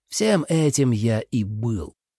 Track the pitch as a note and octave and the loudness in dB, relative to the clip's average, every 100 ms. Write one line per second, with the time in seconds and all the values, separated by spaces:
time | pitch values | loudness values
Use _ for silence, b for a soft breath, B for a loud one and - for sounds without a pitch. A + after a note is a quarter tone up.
0 | _ - A3 G3 - D#3+ D3+ C#3+ C3 A2 | _ -4 0 0 2 2 2 2 2 2
1 | A2+ A2 - B2 G2+ G#2+ A#2 G#2+ F2+ - | 0 0 -2 -4 -2 -4 -4 -4 -6 -14
2 | _ | _